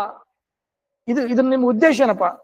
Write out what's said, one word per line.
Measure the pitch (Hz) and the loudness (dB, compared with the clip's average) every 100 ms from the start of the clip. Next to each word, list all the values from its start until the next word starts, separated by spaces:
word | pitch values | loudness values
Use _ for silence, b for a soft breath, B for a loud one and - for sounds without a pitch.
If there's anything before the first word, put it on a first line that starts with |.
| 208 - _ _ _ _ _ _ _ _ - | -6 -10 _ _ _ _ _ _ _ _ -6
ಇದು, | 240 247 | -4 -2
ಇದ್ರ | 240 | 0
ನಿಮ್ | 262 262 247 | 0 0 0
ಉದ್ದೇಶ | 220 320 247 | 2 2 2
ಏನಪ್ಪ? | 254 196 180 - | 0 0 -2 -4